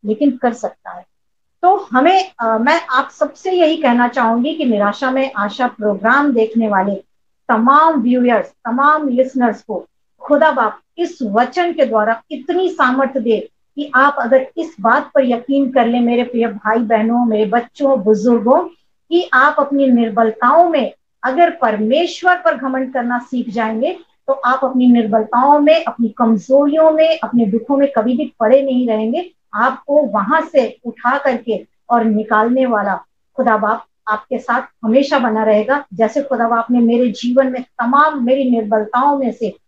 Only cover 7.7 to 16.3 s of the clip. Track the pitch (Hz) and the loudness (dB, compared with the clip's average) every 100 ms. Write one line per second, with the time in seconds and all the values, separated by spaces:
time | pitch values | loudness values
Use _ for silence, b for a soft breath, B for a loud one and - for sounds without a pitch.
7.7 | 285 320 311 233 254 247 226 - _ 233 | 4 4 2 0 2 2 0 -2 _ -6
8.7 | 240 277 311 294 240 262 262 240 202 - | -2 0 0 0 0 -2 0 -2 -2 -8
9.7 | 190 - _ _ _ - 294 311 262 220 | -10 -10 _ _ _ -2 2 2 2 -2
10.7 | - _ - 349 - 226 202 240 349 349 | -4 _ -8 -8 -6 -2 0 0 -2 -4
11.7 | 330 254 220 214 226 _ 285 - 349 370 | 0 0 0 0 -2 _ -14 -4 -2 -2
12.7 | - 254 262 269 269 233 214 - _ _ | 0 0 0 -2 -2 -2 -2 -2 _ _
13.7 | - 294 254 277 277 240 262 262 - 330 | -12 -4 2 2 0 0 0 0 -8 -10
14.7 | - 214 262 285 294 254 240 240 277 269 | -4 0 0 0 -2 0 -2 -2 -2 0
15.7 | 262 226 240 240 240 247 | 0 0 0 0 0 -2